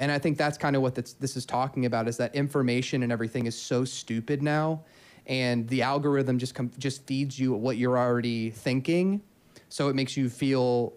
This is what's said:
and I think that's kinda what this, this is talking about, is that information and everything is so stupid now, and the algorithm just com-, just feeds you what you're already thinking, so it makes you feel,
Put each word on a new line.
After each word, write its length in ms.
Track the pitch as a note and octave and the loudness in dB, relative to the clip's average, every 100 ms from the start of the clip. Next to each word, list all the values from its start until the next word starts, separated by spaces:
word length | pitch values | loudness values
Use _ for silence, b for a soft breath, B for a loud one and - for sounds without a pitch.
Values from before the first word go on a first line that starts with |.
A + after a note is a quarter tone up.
and 100 | C#3+ | 0
I 80 | C#3+ | 0
think 180 | E3 C#3+ | 0 2
that's 200 | D3+ D3 | 0 0
kinda 220 | D3 C#3 | 0 2
what 140 | C3 B2+ | 2 -2
this, 180 | A#2+ | -8
this 220 | - C3+ B2+ | -6 -6 -6
is 80 | - | -4
talking 400 | B2 C3+ C3+ B2 | -2 -2 0 0
about, 220 | A2+ A2+ | 0 0
is 80 | A#2 | -2
that 180 | A#2+ C#3+ | -2 0
information 640 | C#3+ C#3+ B2 B2 B2+ C3+ | 0 2 2 2 0 0
and 100 | A#2+ | 0
everything 360 | A#2 A2+ B2+ A#2 | -2 -2 -2 -4
is 100 | - | -4
so 280 | - B2+ C3 | -2 0 0
stupid 580 | - - A2+ A2+ C#3+ | -4 -4 -4 -2 0
now, 400 | D3 D3+ D#3 D#3 B B B B - | 0 2 0 -2 B B B B -4
and 380 | C3 B2 A#2+ A2+ | 0 2 0 0
the 120 | C3 | 0
algorithm 560 | A#2+ C#3+ C#3+ C#3+ C3 B2 | 2 2 2 2 2 0
just 160 | B2+ - | -2 -4
com-, 160 | B2 - | -6 -4
just 300 | C3+ C3 - | -6 -6 -4
feeds 320 | C3+ C#3 C3 | -2 -2 0
you 140 | C3 | 0
what 240 | G#2+ B2 A#2 | 0 0 0
you're 200 | B2 B2+ | 2 2
already 520 | B2 A#2+ A#2+ A2+ A2+ | 2 2 0 -2 -4
thinking, 720 | A2 - C3 C3+ E3+ F#3+ G3+ - _ B B - | -4 -2 0 2 2 2 0 -4 _ B B -10
so 180 | - C#3+ | -2 0
it 60 | C3+ | 0
makes 200 | C3 C#3 | -2 0
you 140 | B2+ | -2
feel, 640 | A#2 C3+ C3 B2 A#2+ A#2 | 0 2 2 4 2 0